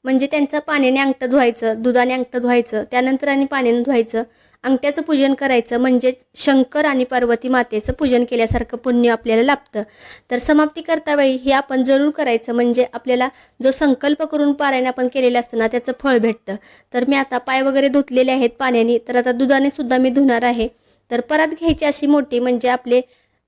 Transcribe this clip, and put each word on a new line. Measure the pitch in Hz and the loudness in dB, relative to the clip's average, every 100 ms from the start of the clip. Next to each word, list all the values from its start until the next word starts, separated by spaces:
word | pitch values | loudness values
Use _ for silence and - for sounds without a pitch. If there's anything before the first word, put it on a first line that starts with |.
म्हणजे | 262 262 269 | -2 0 0
त्यांचं | 302 285 302 | -2 -2 -4
पाण्याने | 294 294 254 269 | -4 0 2 2
अंगठं | 269 262 254 | 0 -2 0
धुवायचं, | 269 240 226 226 220 | 2 2 0 -4 -2
दुधाने | 240 247 247 | 0 2 0
अंगठं | 254 247 254 | -2 -4 -4
धुवायचं, | 247 247 233 214 - | 0 0 0 -6 -4
त्यानंतर | 247 254 262 285 | -2 0 0 0
आणि | 277 | 0
पाण्याने | 277 277 247 240 | 0 0 0 0
धुवायचं, | 240 247 226 226 233 _ _ _ | 0 0 0 -4 -6 _ _ _
अंगठ्याचं | 247 262 285 294 | -2 0 0 -4
पूजन | 311 294 269 | -2 0 2
करायचं, | 269 277 247 233 240 | 0 0 0 0 -2
म्हणजेच | 254 254 254 254 _ - | 0 2 0 -4 _ -6
शंकर | - 269 254 294 | 0 2 2 0
आणि | 294 269 | 0 0
पार्वती | 254 254 240 233 254 | -2 -2 0 -2 0
मातेचं | 254 240 214 208 | -2 -2 -4 -6
पूजन | 254 285 247 | -4 0 0
केल्यासारखं | 247 240 226 233 233 240 | 0 -2 -2 -2 -6 -8
पुण्य | 254 240 240 | -2 2 2
आपल्याला | 226 233 220 | 0 0 0
लाभतं. | 254 277 - 208 214 _ - - _ | 2 0 -4 -10 -10 _ -20 -20 _
तर | 247 | -6
समाप्ती | 247 302 302 320 | 2 2 2 -2
करता | 320 311 311 | -4 -4 -2
वेळी | 294 269 262 | 0 2 0
हे | 254 | 0
आपण | 269 277 262 | 0 0 -2
जरूर | 254 269 294 | 2 2 2
करायचं, | 302 277 226 233 | 0 -2 -2 -2
म्हणजे | 240 240 240 247 | 0 2 2 0
आपल्याला | 240 254 247 254 - _ _ | -2 -2 0 0 -6 _ _
जो | 254 | -2
संकल्प | 262 302 254 285 294 | 2 0 2 0 -2
करून | 311 302 294 | -2 0 0
पारायण | 285 285 262 254 | 0 0 0 -2
आपण | 254 254 | -2 -4
केलेलं | 269 254 247 | 0 0 0
असतं | 233 233 | -2 -2
ना, | 226 | -2
त्याचं | 240 240 254 | -2 -6 -4
फळ | 277 247 | 0 2
भेटतं. | 226 220 - 202 - - _ | 0 -4 -8 -12 -14 -20 _
तर | 247 254 | -4 0
मी | 277 | 0
आता | 269 247 | 0 -4
पाय | 247 262 | -2 -2
वगैरे | 269 269 277 | 0 2 2
धुतलेले | 277 277 254 254 | 2 0 0 2
आहेत | 262 240 | 2 0
पाण्याने, | - 262 240 226 240 | -2 -2 0 2 0
तर | 233 254 | 0 -2
आता | 247 | -2
दुधाने | 240 262 269 277 | 0 2 2 2
सुद्धा | - 247 254 | -2 -2 2
मी | 262 | 2
धुणार | 254 277 233 | 4 2 2
आहे. | 247 240 220 - _ _ _ | 0 -2 -4 -8 _ _ _
तर | 240 | -6
परात | 247 302 320 | -2 0 0
घ्यायची | 320 330 302 | 0 -2 0
अशी | 294 285 294 | -2 -2 0
मोठी, | 294 285 240 | 0 0 -2
म्हणजे | 247 247 247 | -2 0 0
आपले, | 247 247 247 254 _ _ _ | -2 0 0 0 _ _ _